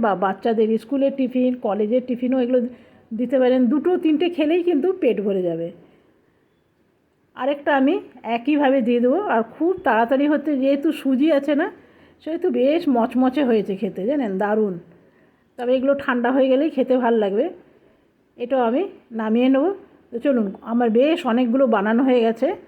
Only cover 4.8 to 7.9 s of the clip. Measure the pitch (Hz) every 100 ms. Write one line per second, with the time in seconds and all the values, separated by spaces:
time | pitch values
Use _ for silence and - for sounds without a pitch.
4.8 | 330 370 262 202 208 190 180 165 170 -
5.8 | - _ _ _ _ _ _ _ _ _
6.8 | _ _ _ _ _ - 262 285 302 277
7.8 | 262